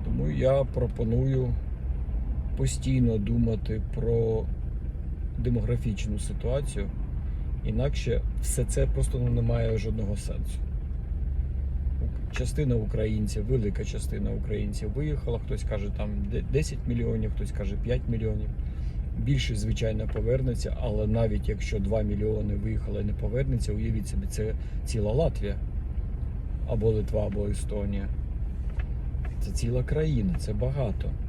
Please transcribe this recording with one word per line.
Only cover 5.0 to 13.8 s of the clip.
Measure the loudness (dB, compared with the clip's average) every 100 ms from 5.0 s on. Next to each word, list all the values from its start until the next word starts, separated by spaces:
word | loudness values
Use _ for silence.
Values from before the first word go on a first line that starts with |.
| -6 -4 -4 -2
демографічну | 2 2 2 0 0 -2 -2 -2
ситуацію, | -2 -2 0 0 -2 -2 -4 -4 -4 -2 -2 -2 -2 -2
інакше | 0 0 0 0 2 2 0 0
все | 0 0
це | 2 2 4
просто, | 4 2 2
ну, | 2
не | 4
має | 4 2 2 2
жодного | 0 0 0 -2
сенсу. | -2 -2 -2 -2 -2 -2 -2 -4 -2 -2 0 0 0 -2 -2 0 0 0 0 -2 -4
Частина | -2 -2 0 2
українців, | 2 2 0 0 2 0 0 2
велика | 2 2 0